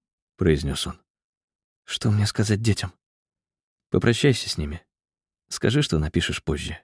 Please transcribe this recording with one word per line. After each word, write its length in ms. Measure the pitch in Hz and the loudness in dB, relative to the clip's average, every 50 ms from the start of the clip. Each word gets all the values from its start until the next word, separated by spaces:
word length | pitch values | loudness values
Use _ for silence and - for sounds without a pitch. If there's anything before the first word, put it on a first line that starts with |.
| _ _ _ _ _ _ _ | _ _ _ _ _ _ _
произнес 500 | - 92 85 78 71 76 69 71 - - | 0 2 2 2 2 0 -4 -4 -4 -6
он. 140 | 90 - - _ _ _ _ _ _ _ _ _ _ _ _ _ _ _ _ _ | -8 -10 -14 _ _ _ _ _ _ _ _ _ _ _ _ _ _ _ _ _
«Что 260 | - - - - 113 | -12 -8 -2 0 2
мне 160 | 104 104 101 | 4 4 2
сказать 360 | - - - 107 107 104 101 | 2 2 0 2 2 0 2
детям?» 300 | 113 110 98 - - 92 - _ _ _ _ _ _ _ _ _ _ _ _ _ _ _ _ _ _ _ | 2 0 0 0 -2 -8 -10 _ _ _ _ _ _ _ _ _ _ _ _ _ _ _ _ _ _ _
«Попрощайся 580 | - 92 - 120 117 - - 143 120 - - - | 0 2 4 2 2 4 4 2 2 2 -2 -6
с 80 | - | -4
ними. 280 | 82 76 73 78 - - _ _ _ _ _ _ _ _ _ _ _ _ _ | -4 -4 -6 -6 -10 -14 _ _ _ _ _ _ _ _ _ _ _ _ _
Скажи, 340 | - - - 104 120 151 | -6 -2 0 2 2 2
что 160 | 147 - 82 78 | 0 2 0 0
напишешь 440 | 76 78 - 87 - - - - | -2 0 -2 -2 -2 -2 -6 -6
позже». 360 | - 80 73 71 - - 82 - | -4 -4 -4 -4 -6 -8 -10 -12